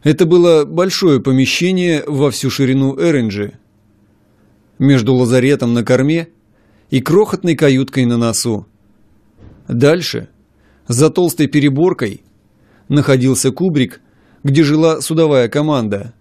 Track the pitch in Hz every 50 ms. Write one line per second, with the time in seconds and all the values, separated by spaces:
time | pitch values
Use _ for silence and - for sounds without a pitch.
0 | _ 147 156 - 185 160 175 180 175 175 165 156 147 - 160 165 185 190 180 -
1 | 196 175 143 123 - 139 131 131 131 127 - - 165 185 190 180 180 175 160 147
2 | - 147 147 131 147 139 120 - - 131 - - 139 127 131 135 135 135 139 -
3 | 170 170 151 135 117 107 98 104 101 104 - - _ _ _ _ _ _ _ _
4 | _ _ _ _ _ _ _ _ _ _ _ _ _ _ _ _ 131 139 143 127
5 | 107 127 131 123 127 113 127 127 123 135 143 - 127 117 117 120 110 - 131 123
6 | 135 147 160 165 165 - _ _ _ _ _ _ _ _ _ _ _ _ 139 135
7 | 131 - 160 196 214 208 - 185 - 175 156 131 160 143 135 131 135 - - 135
8 | 127 120 120 117 117 117 110 - - 120 110 101 - _ _ _ _ _ _ _
9 | _ _ _ _ _ _ _ _ - - - - _ - 131 120 123 143 160 180
10 | 156 - - 113 113 _ _ _ _ _ _ _ _ _ _ _ _ - 120 120
11 | 156 160 - 190 180 165 - - 151 139 - 151 135 147 135 139 170 190 180 -
12 | - 101 - - _ _ _ _ _ _ _ _ _ _ _ _ _ _ 143 147
13 | 139 - 139 131 123 131 127 - - 135 123 - 175 190 151 143 127 - - _
14 | _ _ _ _ _ _ _ _ - 143 135 156 160 139 151 160 160 165 160 117
15 | 131 - 160 165 165 151 143 131 120 110 - 147 151 156 147 131 113 107 101 98
16 | 101 117 _ _